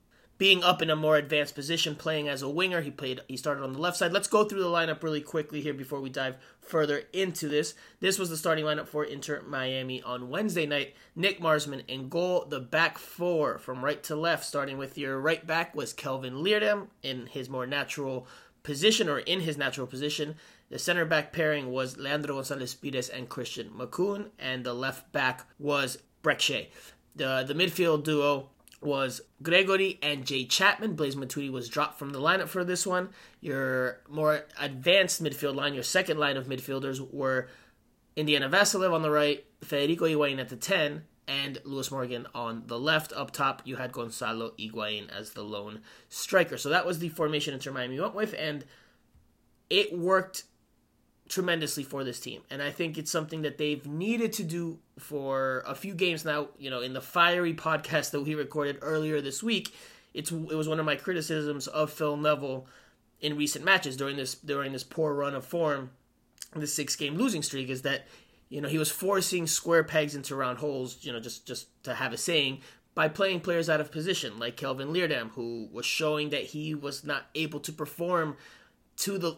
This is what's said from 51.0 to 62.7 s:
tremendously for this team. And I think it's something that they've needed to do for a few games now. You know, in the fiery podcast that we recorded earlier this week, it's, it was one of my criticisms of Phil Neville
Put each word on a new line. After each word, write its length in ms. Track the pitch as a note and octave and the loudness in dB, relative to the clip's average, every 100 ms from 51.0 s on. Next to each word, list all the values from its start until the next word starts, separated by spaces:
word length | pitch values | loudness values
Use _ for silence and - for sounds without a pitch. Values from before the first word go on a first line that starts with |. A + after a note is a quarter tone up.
| _ _ - | _ _ -6
tremendously 560 | - F3+ E3+ D3 - | -2 0 0 0 -4
for 200 | C3+ C#3 | -6 -6
this 160 | C3+ A#2+ | -6 -6
team. 220 | - A2+ - | -10 -12 -10
And 100 | C#3 | -6
I 120 | C#3+ | -6
think 260 | C#3+ E3+ D#3+ | -2 -4 -4
it's 140 | D3+ | -4
something 320 | E3+ D#3 D#3+ | -2 -2 -4
that 160 | D#3 - | -4 -2
they've 260 | D3+ D3 C#3+ | -2 -2 -4
needed 480 | D3+ G3 A#3 A3+ | -4 0 2 0
to 100 | A3 | 0
do 360 | F3 E3+ E3+ D#3+ _ - | -4 -4 -4 -8 _ -20
for 680 | - D3 C3+ C3+ C3 B2+ - | -10 -6 -2 0 0 0 -4
a 80 | C3+ | -6
few 180 | G3 | -6
games 320 | F3+ F#3 D#3+ D#3 | 0 0 0 -2
now. 220 | D3+ D3 - | -2 -4 -8
You 140 | C3+ | -8
know, 100 | B2+ | -4
in 120 | B2+ | -4
the 80 | C3 | -6
fiery 520 | B2 F3+ E3+ F3 F3 | -2 4 6 6 2
podcast 560 | D#3+ E3 D#3 - D#3 C#3 | 0 0 0 2 0 0
that 120 | D3 | -2
we 120 | C#3+ | -2
recorded 460 | D3+ C#3+ D#3 C#3+ C#3 | -2 -2 -2 -2 -2
earlier 400 | D3 D#3 D#3 D3+ | -2 0 2 0
this 220 | C#3 C#3 | -2 -2
week, 280 | A3 G#3 - - - - _ - | 0 0 -2 -10 -20 -20 _ -8
it's, 160 | D#3 | -4
it 240 | E3 D#3 D#3 | -4 -2 -2
was 120 | D#3 | 0
one 120 | D#3 | 0
of 80 | D#3 | 0
my 80 | D3 | 0
criticisms 720 | - F3+ D#3 D#3+ D3 C#3+ C3 | 0 -2 0 -2 0 -4 -2
of 260 | D#3 D#3 | 0 0
Phil 240 | - D3+ D3 | 0 -2 2
Neville 480 | D3+ D3 C#3 C3 C3 | 2 2 0 -6 -8